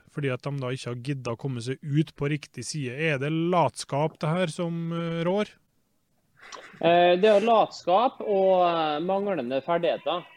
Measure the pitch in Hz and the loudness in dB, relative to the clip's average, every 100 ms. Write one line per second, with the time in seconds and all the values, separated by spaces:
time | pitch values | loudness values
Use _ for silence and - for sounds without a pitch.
0 | _ - 139 127 139 139 127 127 120 123 | _ -6 -4 -4 -6 -6 -6 -6 -8 -8
1 | 123 143 120 117 139 123 113 135 156 143 | -6 -6 -6 -6 -6 -6 -6 -8 -2 0
2 | 160 - 143 151 - - 117 156 127 127 | 0 -2 -4 -4 -8 -14 -10 -8 -8 -4
3 | 160 139 139 160 170 180 139 - - 139 | -2 -2 -2 -2 0 2 2 0 -6 -2
4 | 156 - 156 170 180 156 170 170 165 170 | -2 -2 -4 -2 -2 -4 -6 -6 -6 -6
5 | 170 165 165 202 208 _ _ _ _ _ | -6 -4 -2 -2 -2 _ _ _ _ _
6 | _ _ _ _ - - - - 165 175 | _ _ _ _ -20 -20 -18 0 4 6
7 | 175 180 214 202 220 226 156 - - 185 | 6 6 6 6 6 4 4 0 0 2
8 | 254 - 214 196 190 185 175 170 156 147 | 2 -2 -2 2 4 4 4 2 0 -2
9 | 175 196 202 175 120 135 151 170 165 110 | -2 -2 -2 -4 -4 -4 -2 0 0 -2
10 | 143 175 165 | -2 -6 -6